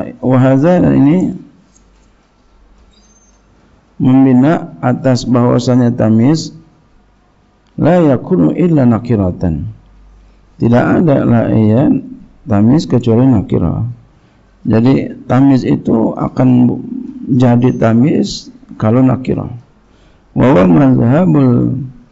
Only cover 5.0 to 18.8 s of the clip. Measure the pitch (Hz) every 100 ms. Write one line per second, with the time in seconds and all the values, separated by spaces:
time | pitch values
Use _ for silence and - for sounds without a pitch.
5 | 131 123 - 123 123 127 123 123 120 120
6 | 110 110 123 160 - - - _ _ _
7 | _ _ _ _ _ _ _ - 135 180
8 | 156 120 - 180 156 - 175 151 123 110
9 | 120 107 92 - 90 73 110 - - -
10 | - - - _ _ - 120 120 151 -
11 | 165 135 - 117 113 117 107 110 - -
12 | - - - - - 101 110 151 - 123
13 | 117 110 131 110 - 110 85 98 117 120
14 | - _ _ _ _ _ - 110 120 143
15 | - - - 123 139 131 110 135 - 117
16 | 220 - - - 131 123 123 - - -
17 | - - - 123 123 120 127 - 113 117
18 | 143 - 202 - - - - -